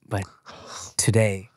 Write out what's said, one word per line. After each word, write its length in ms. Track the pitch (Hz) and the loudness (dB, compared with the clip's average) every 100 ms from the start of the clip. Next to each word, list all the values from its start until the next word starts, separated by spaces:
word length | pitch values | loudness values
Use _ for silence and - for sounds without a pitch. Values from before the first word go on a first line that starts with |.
| _ | _
But 140 | 104 95 - - - - - - - | -6 -6 -12 -20 -20 -18 -16 -16 -4
today 520 | - 107 110 95 95 | 2 4 4 0 -8